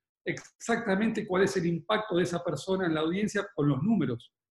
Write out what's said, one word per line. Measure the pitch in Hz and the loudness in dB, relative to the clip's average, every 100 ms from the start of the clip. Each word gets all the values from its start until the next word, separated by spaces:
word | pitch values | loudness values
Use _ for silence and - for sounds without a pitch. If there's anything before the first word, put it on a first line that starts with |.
| _ _ | _ _
exactamente | - 156 - _ - 226 214 190 226 214 - | -8 -8 -10 _ -2 -2 0 2 2 0 -2
cuál | 180 | 2
es | 196 180 | 2 2
el | 170 | 0
impacto | 165 - 214 - 175 | -2 -2 -2 0 0
de | |
esa | 175 170 | 0 -2
persona | 175 147 - 190 180 | -4 -6 -2 -2 0
en | 156 | 0
la | |
audiencia | 160 185 208 202 196 | 0 0 0 -2 -4
con | - 143 | 0 2
los | 131 | 2
números. | 185 214 131 117 - _ _ | 2 2 2 -4 -8 _ _